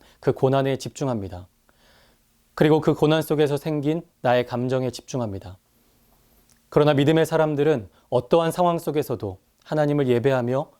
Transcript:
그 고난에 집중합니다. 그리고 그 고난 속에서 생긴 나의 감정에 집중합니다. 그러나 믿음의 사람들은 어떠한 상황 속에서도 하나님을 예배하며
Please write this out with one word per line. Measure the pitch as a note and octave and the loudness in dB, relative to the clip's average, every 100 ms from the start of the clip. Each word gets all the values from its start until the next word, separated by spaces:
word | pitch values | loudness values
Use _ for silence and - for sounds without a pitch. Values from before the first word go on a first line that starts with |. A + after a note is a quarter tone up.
| _ _ | _ _
그 | - | -4
고난에 | B2 C3 C3+ C3+ C3+ | 0 2 2 0 -4
집중합니다. | - - C#3 A#2 F#2+ F2+ F#2 _ _ _ _ _ _ _ _ _ _ | -8 -6 -6 -4 -8 -12 -16 _ _ _ _ _ _ _ _ _ _
그리고 | - D#3 D#3 | 0 4 4
그 | D#3 | 2
고난 | C#3+ D3+ D#3+ | 2 2 2
속에서 | D3+ D3+ D3 C#3+ | 0 0 0 -2
생긴 | E3 D3+ C#3+ E3 - _ | -4 -4 -2 -4 -8 _
나의 | C3 B2 A#2+ | 0 0 0
감정에 | B2 B2+ C3 B2+ | -4 -2 -2 -4
집중합니다. | - - C3+ A2+ G2 F#2 F#2+ _ _ _ _ _ _ _ _ _ _ _ | -8 -10 -6 -6 -8 -14 -20 _ _ _ _ _ _ _ _ _ _ _
그러나 | D#3 D3 | 2 4
믿음의 | C#3 D3 D#3+ D#3 | 4 4 2 2
사람들은 | D#3+ D#3 C#3+ C#3+ C#3 F#2+ _ _ | 2 0 0 0 0 -4 _ _
어떠한 | B2 - E3+ E3 | -4 2 2 2
상황 | D#3+ F3 E3+ | 0 0 0
속에서도 | - D3+ C3+ A#2+ G#2 F#2 _ _ | -2 -4 -4 -6 -8 -10 _ _
하나님을 | - D#3 D3 D3 C3 | -6 -2 0 0 2
예배하며 | A#2+ C3 C3 A#2+ C3 D#3 | 2 2 0 0 -4 -6